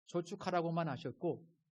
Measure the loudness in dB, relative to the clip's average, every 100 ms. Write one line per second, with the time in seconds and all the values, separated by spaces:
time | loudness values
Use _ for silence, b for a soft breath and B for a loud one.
0 | -4 -2 -2 -4 0 2 2 2 0 0
1 | -4 -2 -2 -2 -8 _ _